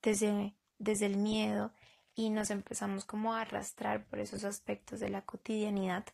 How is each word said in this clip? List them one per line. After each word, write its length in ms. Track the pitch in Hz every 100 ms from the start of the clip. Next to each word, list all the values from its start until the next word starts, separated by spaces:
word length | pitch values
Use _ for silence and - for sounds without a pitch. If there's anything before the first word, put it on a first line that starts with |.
desde, 540 | 220 208 208 208 202 _ _ _
desde 280 | 208 208 202
el 100 | 196
miedo 560 | 208 214 214 208 220 - - - _ -
y 160 | 220
nos 180 | 214 208
empezamos 560 | 202 - - 202 196 -
como 280 | 214 220
a 60 | 226
arrastrar 680 | 220 208 202 - 214 214 214
por 120 | 208
esos 240 | 208 202
aspectos 560 | 202 202 - 202 - 220
de 80 | 202
la 140 | 196
cotidianidad 840 | - - - 214 208 202 190 180 -